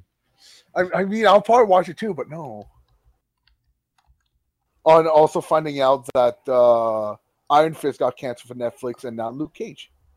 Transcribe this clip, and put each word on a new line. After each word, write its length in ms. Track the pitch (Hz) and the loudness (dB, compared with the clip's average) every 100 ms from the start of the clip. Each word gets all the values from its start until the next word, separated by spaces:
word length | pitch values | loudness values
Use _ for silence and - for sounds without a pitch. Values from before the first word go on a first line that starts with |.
| _ _ _ _ _ _ _ - | _ _ _ _ _ _ _ -6
I, 240 | 185 175 | -4 -4
I 60 | 196 | -4
mean, 200 | 220 208 | 0 4
I'll 160 | 202 | 4
probably 240 | 202 240 214 | 4 2 4
watch 240 | 185 175 | 2 0
it 80 | 160 | -6
too, 160 | 220 | -10
but 160 | 151 123 | -8 -12
no. 380 | 160 143 107 101 _ _ _ _ _ _ _ _ _ _ _ _ _ _ _ _ _ _ _ _ _ 156 | -14 -16 -16 -20 _ _ _ _ _ _ _ _ _ _ _ _ _ _ _ _ _ _ _ _ _ 4
Oh, 140 | 160 | 4
and 80 | 160 | 6
also 340 | 156 156 175 | 4 4 0
finding 400 | - 156 156 143 | -2 -2 -2 -2
out 260 | 131 135 123 | 0 0 -2
that, 240 | 131 123 117 - | 0 0 -2 -4
uh, 680 | 127 120 117 113 110 107 101 _ _ - | 2 4 4 0 -4 -6 -10 _ _ 0
Iron 240 | 147 160 | 2 2
Fist 240 | 156 147 - | -2 -8 -4
got 160 | 131 - | -6 -6
canceled 320 | 131 120 120 | -10 -12 -14
for 60 | |
Netflix 500 | 123 120 - 127 120 | -10 -10 -8 -12 -12
and 140 | 127 113 | -12 -10
not 160 | 113 | -10
Luke 220 | 131 156 - | -10 -12 -12
Cage. 360 | 226 - - _ _ | -16 -16 -20 _ _